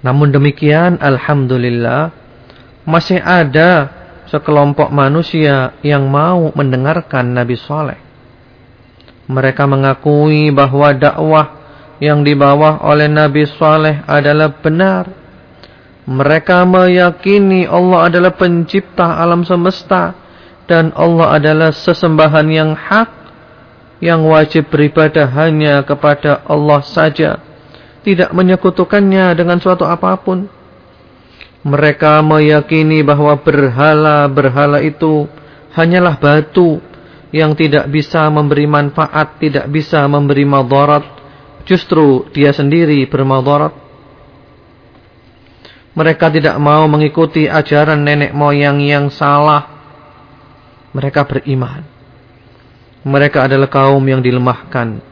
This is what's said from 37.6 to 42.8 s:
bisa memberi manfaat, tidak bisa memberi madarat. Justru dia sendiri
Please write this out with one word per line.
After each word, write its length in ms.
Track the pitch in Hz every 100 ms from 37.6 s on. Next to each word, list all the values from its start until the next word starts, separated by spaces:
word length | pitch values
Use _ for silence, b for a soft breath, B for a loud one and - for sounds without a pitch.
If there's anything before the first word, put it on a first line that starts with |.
| 156 143 139
bisa 400 | 151 147 165 156
memberi 400 | 151 147 143 147
manfaat, 720 | 147 143 143 156 151 151 -
tidak 240 | 156 139 -
bisa 400 | 151 147 156 143
memberi 400 | 143 143 143 143
madarat. 560 | 139 123 139 143 147 147 - B B B - -
Justru 640 | 185 - 165 151 131 -
dia 240 | 151 139
sendiri 480 | 143 139 160